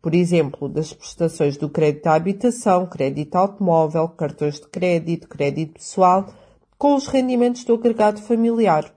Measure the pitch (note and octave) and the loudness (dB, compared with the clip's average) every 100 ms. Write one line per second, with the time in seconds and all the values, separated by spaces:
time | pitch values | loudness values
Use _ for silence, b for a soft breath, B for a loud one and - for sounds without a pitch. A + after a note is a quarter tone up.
0 | E3 E3+ F3 F3 C#3+ - C#3 D3 D#3 - | 0 0 2 2 0 -4 -6 -6 -8 -12
1 | - - E3 E3 D3 C#3+ D3 D#3 D#3 D3+ | -20 -4 -4 0 -2 0 -6 0 0 0
2 | E3 D#3+ F3 G3 B3 A#3+ G#3+ F3+ F3+ - | 2 2 0 -2 -2 0 0 0 0 -4
3 | C3+ C#3+ D3 F3+ G3 G3+ F#3+ E3 D#3+ D#3+ | -4 -4 -4 0 0 0 0 2 2 0
4 | E3 E3 D3+ - D3 D3 - F3+ F3+ E3+ | -4 -4 -8 -4 -6 -6 -14 -4 -2 -2
5 | E3 E3 - C#3+ C#3+ - D#3+ - - - | -2 -6 -8 -4 -4 -4 -8 -10 -10 2
6 | F#3 F#3 G3 B B B B _ C#4+ C#4 | 4 4 0 B B B B _ 2 2
7 | C#4 C4+ B3+ B3 A#3+ B3 - A#3 A#3 A3 | 0 0 0 2 0 0 -2 0 2 2
8 | G#3+ G#3 - A#3 A3+ A3+ G#3 D#3 - | 0 0 -2 0 2 2 2 2 -2